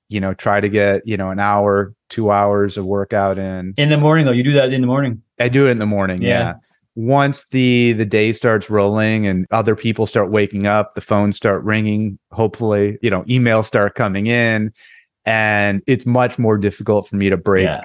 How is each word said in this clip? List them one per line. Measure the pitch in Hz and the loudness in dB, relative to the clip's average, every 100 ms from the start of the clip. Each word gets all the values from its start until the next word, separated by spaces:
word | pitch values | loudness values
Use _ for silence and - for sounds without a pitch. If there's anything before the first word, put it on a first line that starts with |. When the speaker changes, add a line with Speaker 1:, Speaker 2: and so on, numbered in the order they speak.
| _ | _
Speaker 1:
you | 104 | -6
know, | 95 | -4
try | 95 - 104 | -4 0 0
to | 101 | 0
get, | 104 101 98 113 | 2 2 0 -2
you | 104 | -6
know, | 95 | -4
an | 95 | -2
hour, | 101 104 101 98 98 - _ | 0 2 2 0 -2 -8 _
two | - 107 | -4 0
hours | 101 101 101 101 104 | 2 2 0 -2 -4
of | 92 | -6
workout | 101 98 107 98 95 | -6 -4 -2 -2 -2
in. | 95 92 92 101 | -6 -8 -8 -4
Speaker 2:
In | 147 | 0
the | 151 | 2
morning, | 151 160 143 | 2 2 2
though, | |
you | 120 | 2
do | 127 | 2
that | 143 131 | 2 2
in | 131 | 0
the | 127 | 0
morning? | 131 139 110 - - | 0 -2 -6 -12 -4
Speaker 1:
I | 120 | 0
do | 131 139 | 2 2
it | |
in | 120 | 2
the | 104 | 0
morning, | 101 95 90 | -2 -2 -2
Speaker 2:
Yeah. | 95 | 0
Speaker 1:
yeah. | 120 87 85 _ _ _ - | 0 -2 -6 _ _ _ -8
Once | 113 139 139 139 - | 0 2 2 -2 -4
the, | 131 127 123 120 | 0 2 4 4
the | 110 107 | 2 0
day | 107 107 | 2 0
starts | 110 123 110 - | 0 0 0 0
rolling | 107 101 107 107 110 104 | 0 2 2 0 0 0
and | 92 92 | -2 -2
other | 110 113 107 | 0 0 0
people | 117 110 107 | -2 -2 -2
start | - 95 | 0 0
waking | 107 101 101 101 | 0 0 -2 0
up, | 107 104 | 0 -2
the | - | -8
phones | - 104 104 101 | -2 0 0 0
start | 113 95 85 | -2 -2 -2
ringing, | 107 107 104 107 98 _ | -2 0 -2 -4 -8 _
hopefully, | 104 113 - 113 104 101 107 | -2 -2 -2 -2 0 0 -2
you | 113 | -2
know, | 95 | -2
emails | 92 127 120 110 107 | 0 0 2 2 0
start | 117 101 - | 0 0 -2
coming | 110 98 107 | -4 -2 0
in, | 120 117 110 107 - - - _ _ - | 0 2 0 -4 -8 -20 -20 _ _ -2
and | 110 107 104 101 101 - | 0 0 0 0 -2 -2
it's | 127 123 | -2 0
much | 120 123 - | 0 0 0
more | 110 107 | 0 2
difficult | 101 - 104 104 - | 0 -2 0 0 -2
for | 101 | -2
me | 98 | 0
to | 92 | 0
break | 85 95 92 | 2 2 2
Speaker 2:
Yeah. | 73 | -2